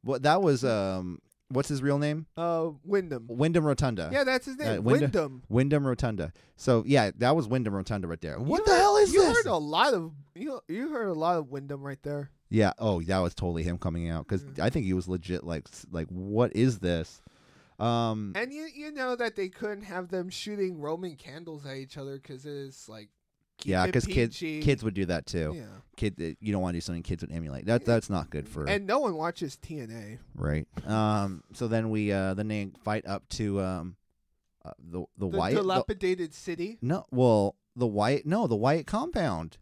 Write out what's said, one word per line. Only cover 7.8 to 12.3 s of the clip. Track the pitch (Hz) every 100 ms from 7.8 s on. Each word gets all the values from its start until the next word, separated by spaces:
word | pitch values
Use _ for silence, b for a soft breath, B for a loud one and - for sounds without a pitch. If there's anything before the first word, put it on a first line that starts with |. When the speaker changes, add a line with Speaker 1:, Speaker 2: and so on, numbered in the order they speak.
| 92 104 90
Speaker 1:
right | 82
there. | 82 58
What | 135 349
Speaker 2:
You | 427
Speaker 1:
the |
Speaker 2:
heard, | 359
Speaker 1:
hell | 403 415
is | 403
Speaker 2:
you | 370
Speaker 1:
this? | 370 466
Speaker 2:
heard | 440
a | 175
lot | 147 160 269
of, | 214 160 147 143
you, | 175 285 254 -
you | 180 277
heard | 285 208
a |
lot | 160 160 175
of | 139
Wyndham | 139 139 143
right | 139 135
there. | 147 147 143